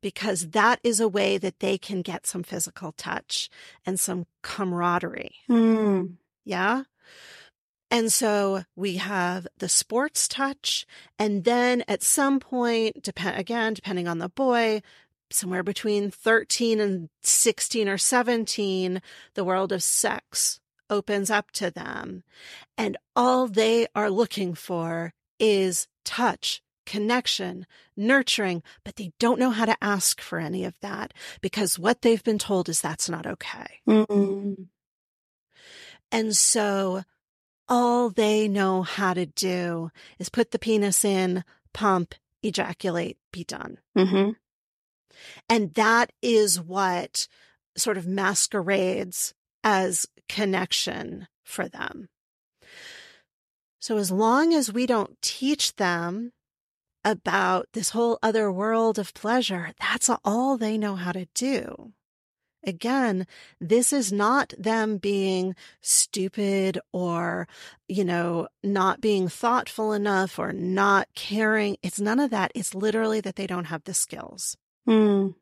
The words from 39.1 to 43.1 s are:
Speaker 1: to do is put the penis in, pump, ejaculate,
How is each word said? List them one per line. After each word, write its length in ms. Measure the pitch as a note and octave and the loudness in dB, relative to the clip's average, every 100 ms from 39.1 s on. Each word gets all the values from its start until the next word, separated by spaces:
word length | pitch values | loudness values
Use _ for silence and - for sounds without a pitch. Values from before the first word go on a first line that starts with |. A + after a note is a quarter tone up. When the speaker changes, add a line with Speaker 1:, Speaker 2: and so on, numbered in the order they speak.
| F3+ | 0
Speaker 1:
to 100 | E3+ | -2
do 640 | - F#3 F3+ F3 E3+ E3 - - - | -2 -2 -2 -2 -4 -6 -12 -20 -12
is 100 | F#3+ | -8
put 220 | - A#3 | -2 0
the 80 | G3 | 0
penis 440 | - A3 G3+ F#3+ | 0 2 2 2
in, 400 | G#3 F#3+ F#3 F3+ - _ _ | 2 2 2 -2 -6 _ _
pump, 400 | - G#3+ F#3 E3+ - _ _ | -2 2 2 0 -8 _ _
ejaculate, 760 | G#3 F#3 - - F#3+ E3+ E3+ | -6 -4 -4 -4 -4 -2 -4